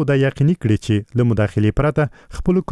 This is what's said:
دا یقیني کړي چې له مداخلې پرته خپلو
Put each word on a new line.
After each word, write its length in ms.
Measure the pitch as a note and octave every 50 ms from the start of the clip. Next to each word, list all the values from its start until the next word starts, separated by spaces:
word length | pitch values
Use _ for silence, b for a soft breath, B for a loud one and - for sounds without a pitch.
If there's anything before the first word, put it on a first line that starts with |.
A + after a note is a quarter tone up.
| D3+ C#3+
دا 60 | C#3 C3+
یقیني 340 | C3+ B2+ - - C#3 D#3+ F3+ -
کړي 160 | - G#2+ G#2+ - -
چې 340 | - G#2 G2+ G#2 _ - A#2
له 80 | B2 A#2+
مداخلې 460 | A2 G#2+ G#2 G2 - G#2+ G#2 G#2+ - -
پرته 600 | C#3+ D3+ C#3 D3+ D3 - - - - - - -
خپلو 240 | - F#3 F3+ F#3 - -